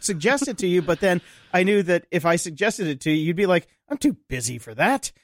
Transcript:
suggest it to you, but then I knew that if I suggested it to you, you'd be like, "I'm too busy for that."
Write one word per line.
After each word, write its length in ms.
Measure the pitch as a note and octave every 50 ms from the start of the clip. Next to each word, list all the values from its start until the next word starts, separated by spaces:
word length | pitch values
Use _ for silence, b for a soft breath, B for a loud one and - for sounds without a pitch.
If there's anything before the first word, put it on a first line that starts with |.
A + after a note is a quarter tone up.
suggest 480 | - - G3 D#3 D3 A3+ C#4 C#4 C#4+ C#4+
it 100 | A3 -
to 80 | F#3+
you, 160 | F3+ F3 F3+ D#3+
but 180 | F3+ E3 -
then 220 | G3+ F#3+ F3+ F3 B B B B B B -
I 80 | F3+ F#3
knew 200 | G3 G#3 G3+ F#3+
that 200 | E3+ F3 E3+ - _
if 160 | - F3 C#3+
I 100 | E3+ E3+
suggested 520 | E3+ - F3+ D#3 C3+ G3+ A3+ - - G3 D#3
it 120 | C#3+ C3 -
to 80 | D#3+
you, 60 | D#3 D#3 D#3 E3
you'd 80 | F3
be 100 | F3 G3+
like, 220 | F#3 F3+ E3+ - _ _ _ _ _
"I'm 80 | C#4+
too 220 | - - D4 G#3 - _ _
busy 300 | - B2+ A#2 A#2+ B2 A#2
for 160 | - - A2
that." 380 | B2 D#3+ G#3+ C4+ C4+ - - - _